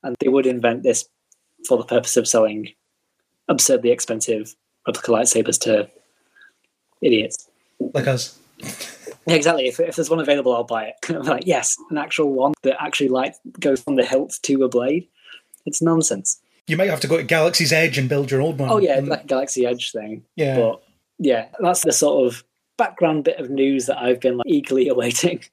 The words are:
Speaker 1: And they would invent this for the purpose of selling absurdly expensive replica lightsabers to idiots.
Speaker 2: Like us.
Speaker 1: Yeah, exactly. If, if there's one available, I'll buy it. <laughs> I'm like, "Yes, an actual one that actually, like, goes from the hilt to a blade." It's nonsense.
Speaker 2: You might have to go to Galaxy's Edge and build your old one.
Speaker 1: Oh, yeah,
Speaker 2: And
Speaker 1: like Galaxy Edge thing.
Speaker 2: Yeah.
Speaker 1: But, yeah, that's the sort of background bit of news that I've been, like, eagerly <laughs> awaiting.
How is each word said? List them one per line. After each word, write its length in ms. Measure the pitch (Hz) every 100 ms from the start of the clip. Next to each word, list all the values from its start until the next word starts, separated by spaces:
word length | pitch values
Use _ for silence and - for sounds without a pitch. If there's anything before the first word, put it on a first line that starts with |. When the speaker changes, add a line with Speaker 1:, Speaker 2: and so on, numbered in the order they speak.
Speaker 1:
And 140 | 143 120
they 80 | 139
would 180 | 135 127
invent 360 | 123 117 117
this 240 | 123 113 - _ _ _ _ _ -
for 80 | 123
the 80 |
purpose 320 | 117 120 - -
of 100 | 113
selling 440 | 117 110 107 107 _ _ _ _ _ _ _ -
absurdly 440 | 139 - 127 117
expensive 640 | 120 - 113 107 113 110 - _ _ -
replica 240 | - -
lightsabers 500 | 113 127 117 101 -
to 260 | 117 107 104 _ _ _ _ _ - _ _ _ _ _
idiots. 440 | - 113 - - - _ _ _
Speaker 2:
Like 280 | 123 143 131
us. 320 | 127 - - _ _ - - - - - - -
Speaker 1:
Yeah, 80 |
exactly. 320 | 165 147 165 127
If, 140 | 117
if 160 | 165 -
there's 120 | 151
one 120 | 165
available, 360 | 143 143 127 120
I'll 80 |
buy 220 | 120 113 110
it. 80 | -
<laughs> 60 | -
I'm 140 | 160
like, 220 | 139 147 185
"Yes, 300 | 143 - - -
an 80 | 151
actual 340 | 143 - 147
one 220 | 135 135 151
that 200 | - -
actually, 260 | 151 - 139
like, 240 | 127 131 - - -
goes 220 | - 131
from 140 | - 262
the 80 | -
hilt 320 | 131 147 -
to 200 | - 139
a 40 | 131
blade." 380 | 123 123 160 180 _ - - _ _ -
It's 160 | 147
nonsense. 580 | 165 165 156 190 - - _ _ -
Speaker 2:
You 120 | 160
might 100 | 196
have 120 | 156
to 60 | 143
go 120 | 165
to 40 |
Galaxy's 520 | 135 165 156 170 156
Edge 240 | 160 160 131
and 100 | 131
build 220 | 143 139
your 100 | 135
old 180 | 147 139
one. 120 | 135
Speaker 1:
Oh, 80 | 202
yeah, 180 | 185 135
Speaker 2:
And 100 | 139
Speaker 1:
like 180 | 151 -
Galaxy 400 | 131 135 - 123
Edge 260 | 123 -
thing. 320 | 113 107 110 _
Speaker 2:
Yeah. 220 | - 147 131
Speaker 1:
But, 260 | 113 113 _ _ _ _
yeah, 300 | 143 117 113 -
that's 220 | 180 180
the 80 | 170
sort 340 | 143 147 147 127
of 160 | 117 _ _ _ -
background 460 | 208 - 165 156
bit 140 | 143 -
of 120 | 131
news 340 | 131 135 139
that 140 | 123 131
I've 200 | 123 123
been, 200 | 131 123
like, 80 | 123
eagerly 420 | 151 139 131 127
<laughs> 0 |
awaiting. 520 | 123 120 120 175 170 -